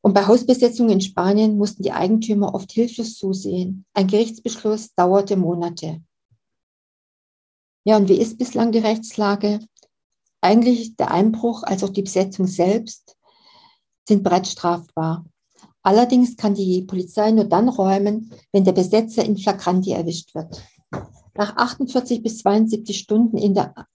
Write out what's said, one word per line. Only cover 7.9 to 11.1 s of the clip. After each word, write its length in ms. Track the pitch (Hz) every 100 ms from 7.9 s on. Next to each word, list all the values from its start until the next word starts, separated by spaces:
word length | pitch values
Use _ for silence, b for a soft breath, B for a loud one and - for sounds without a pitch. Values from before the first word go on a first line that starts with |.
| 214
und 140 | 196
wie 80 | -
ist 180 | 226 -
bislang 340 | 247 247 233
die 100 | 226
Rechtslage? 800 | 220 226 - - 208 202 208 208 220 _ _ _ _ _ _ _
Eigentlich 520 | 185 220 240 233 226 -
der 140 | -